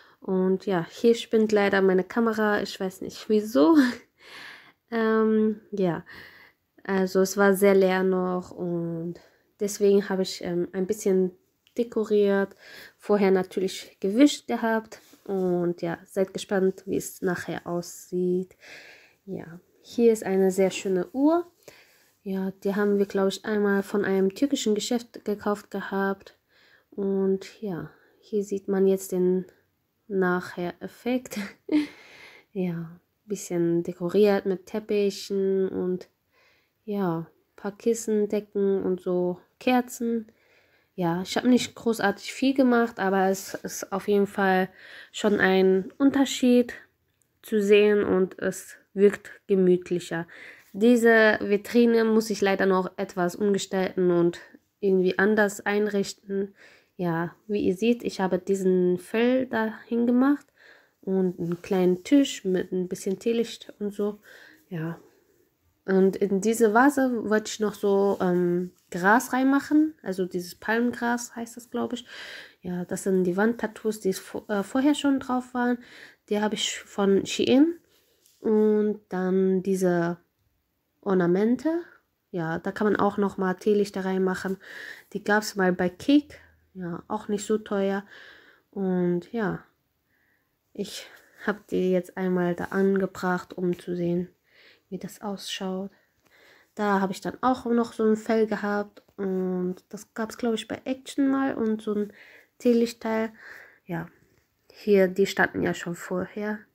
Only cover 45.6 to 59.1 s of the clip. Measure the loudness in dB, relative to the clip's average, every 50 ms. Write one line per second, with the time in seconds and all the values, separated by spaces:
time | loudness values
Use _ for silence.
45.6 | 4 4 4 2 0 -4 -4 0 2 2 4 2 0 0 0 0 2 4 4 4
46.6 | 2 0 -4 -14 -18 _ _ _ _ _ _ _ _ _ _ _ -10 -4 -2 0
47.6 | 2 4 6 6 6 6 4 4 2 2 2 2 0 0 -2 -4 -6 -6 -6 -6
48.6 | -10 -18 -20 -20 _ _ 0 2 2 2 2 0 -6 -18 -20 -14 _ 0 2 4
49.6 | 4 4 4 2 0 -2 -6 -6 -6 -6 -8 -8 -8 -8 -12 -20 -20 -20 -20 -20
50.6 | -20 _ -4 2 4 4 6 6 6 6 6 6 6 6 4 2 0 0 0 0
51.6 | 0 0 2 4 6 6 6 4 4 4 4 2 2 0 0 0 2 2 2 2
52.6 | 2 2 2 2 0 -2 -4 -8 -8 -6 -4 -2 -2 -2 -2 -2 0 0 0 0
53.6 | -2 -2 -2 -2 -2 -2 0 0 2 4 4 4 4 2 0 -2 -8 -20 -20 -20
54.6 | _ _ _ _ 0 2 2 4 2 2 2 2 2 2 4 2 2 0 -2 -4
55.6 | -4 -2 0 0 0 0 0 -2 -4 -4 -8 -12 _ -6 -4 -4 -4 -6 -8 _
56.6 | -20 -20 -20 _ _ _ _ -6 -4 -2 -2 -2 -4 -4 -8 _ _ -6 -4 -2
57.6 | 0 0 0 0 2 0 0 0 -2 -6 -4 -4 -2 -2 -2 -2 -2 -2 -2 0
58.6 | 2 2 4 4 4 2 2 0 -2 -4